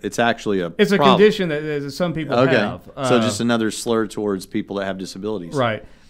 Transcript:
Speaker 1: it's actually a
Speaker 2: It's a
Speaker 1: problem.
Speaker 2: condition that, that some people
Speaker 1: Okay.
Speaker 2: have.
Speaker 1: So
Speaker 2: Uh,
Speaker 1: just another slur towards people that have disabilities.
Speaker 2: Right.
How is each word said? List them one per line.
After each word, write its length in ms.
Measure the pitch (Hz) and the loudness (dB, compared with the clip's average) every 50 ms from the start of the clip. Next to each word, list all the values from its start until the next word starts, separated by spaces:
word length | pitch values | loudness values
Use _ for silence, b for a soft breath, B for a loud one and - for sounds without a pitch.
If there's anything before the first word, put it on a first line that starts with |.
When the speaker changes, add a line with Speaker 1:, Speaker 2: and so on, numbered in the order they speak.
Speaker 1:
it's 180 | - 101 - - | -8 -4 -2 0
actually 400 | 117 117 107 - - 110 101 95 | 2 0 0 0 -2 -2 0 0
a 120 | 87 85 85 - | -2 -2 0 0
Speaker 2:
It's 140 | 208 175 | 2 2
a 40 | 202 | 4
Speaker 1:
problem. 200 | 185 147 135 123 - | 4 6 6 8 8
Speaker 2:
condition 300 | 208 214 208 - 185 165 | 6 6 4 2 -2 -2
that, 120 | 147 151 | -4 -4
that 280 | 151 151 151 143 139 143 | -4 -4 -6 -6 -6 -6
some 220 | 135 - 180 175 | -6 -4 -4 -4
people 240 | 143 160 156 139 123 120 | -4 -4 -4 -2 2 2
Speaker 1:
Okay. 160 | 131 135 131 | 4 4 4
Speaker 2:
have. 260 | 113 104 98 90 90 - | 2 0 0 -4 -10 -14
Speaker 1:
So 320 | - - - 135 127 127 | -16 -10 -4 0 2 2
Speaker 2:
Uh, 40 | 120 | 2
Speaker 1:
just 200 | 113 107 104 104 | 2 0 0 0
another 320 | 117 120 117 113 110 107 | 0 0 0 0 0 -2
slur 340 | - - - 120 117 113 110 | -4 -4 -2 0 0 0 0
towards 400 | 98 - 110 107 104 98 95 - | -2 -4 -4 -2 -2 -2 -4 -6
people 300 | - - 107 92 - 98 | -6 -6 -6 -6 -4 -6
that 80 | 98 98 | -4 -4
have 120 | 98 95 92 | -4 -6 -6
disabilities. 560 | 95 87 - 98 95 107 110 95 87 85 - | -8 -10 -10 -8 -8 -6 -6 -6 -8 -6 -2
Speaker 2:
Right. 300 | 139 123 117 107 104 - b b b b | -2 -2 -2 -2 -4 -10 b b b b